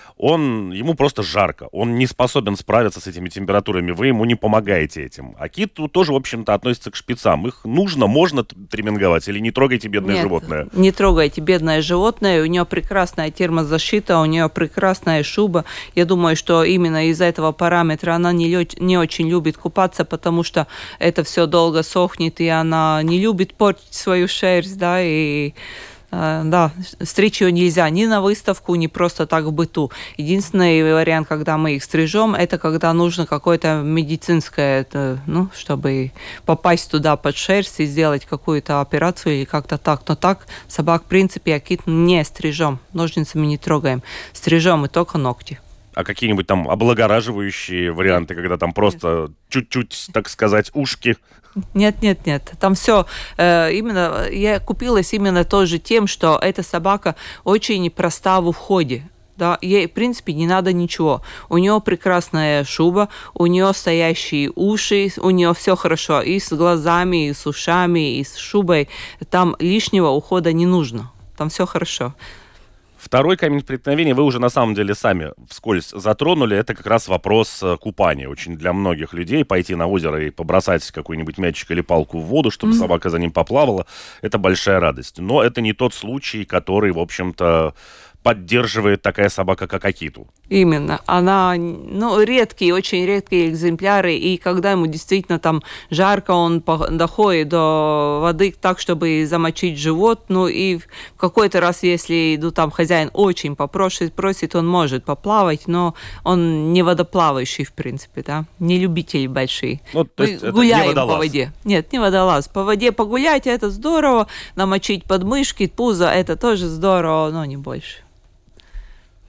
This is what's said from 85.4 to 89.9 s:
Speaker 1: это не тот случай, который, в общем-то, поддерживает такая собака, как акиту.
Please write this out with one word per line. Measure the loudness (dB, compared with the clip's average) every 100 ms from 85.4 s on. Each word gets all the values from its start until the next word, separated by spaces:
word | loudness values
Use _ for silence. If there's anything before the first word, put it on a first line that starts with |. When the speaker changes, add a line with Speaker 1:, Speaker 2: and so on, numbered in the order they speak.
Speaker 1:
это | 2 0
не | -2
тот | 0 -2
случай, | -2 -8 -8 -8 -10
который, | -4 -4 0 0 0
в | 0
общем-то, | -4 -6 -8 -2 2 2 0 -4 -20 -20 -20 _
поддерживает | 0 0 0 0 0 0 2 2
такая | 0 0 0
собака, | 0 -2 -2 -4
как | -4
акиту. | -4